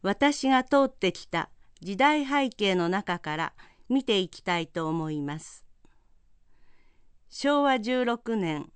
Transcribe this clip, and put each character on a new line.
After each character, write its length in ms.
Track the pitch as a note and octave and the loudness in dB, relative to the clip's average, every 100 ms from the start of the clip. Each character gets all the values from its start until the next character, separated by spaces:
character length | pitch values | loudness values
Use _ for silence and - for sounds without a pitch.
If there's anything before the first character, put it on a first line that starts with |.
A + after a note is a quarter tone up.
私 460 | F#3+ G#3 C#4+ C#4+ C4+ | -2 2 2 2 2
が 160 | C4 | 2
通 120 | B3+ C#4+ C4+ | 4 4 2
っ 20 | |
て 240 | - F#3 | 0 -4
き 120 | - | -2
た 260 | - E3 - - - _ | -6 -6 -6 -14 -20 _
時 160 | F3 G3 | -10 2
代 300 | C#4 D4+ C4+ | 2 2 0
背 220 | C#4+ C4+ | 0 -2
景 260 | - G3+ | 0 0
の 140 | F#3 E3+ | 2 0
中 300 | F#3+ F#3+ F3 | -2 -4 -6
か 180 | - D#3 | -6 -6
ら 160 | E3 - - _ - | -6 -8 -20 _ -2
見 160 | C4 | -2
て 140 | B3 G3+ | 2 0
い 100 | F3+ | -2
き 120 | - | -8
た 180 | - F3 | -4 -2
い 80 | E3 | -2
と 220 | F3 D#3+ | -4 -2
思 220 | D#3+ D#3 | -2 -2
い 120 | D3+ | -4
ま 160 | C#3+ D#3 | -6 -8
す。 260 | - - - - - _ _ _ _ _ _ - - - - _ - - _ | -12 -20 -20 -20 -20 _ _ _ _ _ _ -20 -20 -20 -20 _ -20 -20 _
昭 360 | - C#4 C#4+ | -4 2 4
和 160 | C#4+ C4 | 4 2
十 240 | G#3+ B3+ | 0 0
六 320 | B3 A#3 - A3+ | 0 -2 -2 -2
年 340 | E3+ D3+ C#3+ | -2 -4 -8